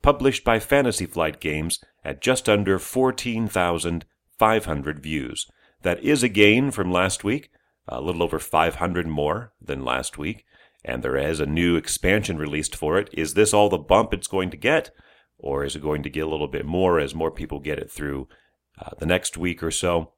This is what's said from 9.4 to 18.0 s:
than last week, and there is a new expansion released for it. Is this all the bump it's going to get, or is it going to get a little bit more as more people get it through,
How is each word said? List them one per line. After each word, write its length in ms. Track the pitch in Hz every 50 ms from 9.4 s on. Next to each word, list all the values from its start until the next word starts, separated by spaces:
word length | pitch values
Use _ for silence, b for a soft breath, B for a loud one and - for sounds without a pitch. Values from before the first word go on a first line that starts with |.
| 120 113 _ _
than 240 | - - 69 67 67
last 340 | 62 62 64 64 - - -
week, 260 | 73 85 107 104 b b b b b b b b b
and 180 | - 62 64
there 140 | 62 64 65
is 220 | 69 69 76 82 73
a 80 | 76
new 300 | 71 76 82 87 87 87
expansion 640 | 82 78 - - - - 90 98 107 104 - 87 76
released 360 | 76 73 73 76 76 - -
for 240 | - - 76 82 95
it. 100 | 104 -
Is 220 | - 80 80 76 -
this 180 | 98 107 104 -
all 140 | 104 104 101
the 100 | 95 85
bump 360 | 73 - 92 104 113 107 -
it's 140 | 92 - -
going 220 | - 95 92 92
to 60 | -
get, 340 | 76 - 120 151 156 - - b b b b b b b b b _
or 260 | - 69 69 69 71
is 100 | 69 67
it 80 | 76
going 220 | 73 76 76 76 73
to 60 | 76
get 140 | 69 76 78
a 60 | 80
little 180 | 78 76 76 71
bit 160 | - 73 -
more 360 | 71 82 90 95 92 87 80
as 160 | 73 69 69
more 160 | 80 80 80
people 260 | 80 - 80 73 73 71
get 220 | 71 76 73 71
it 100 | - -
through, 380 | - -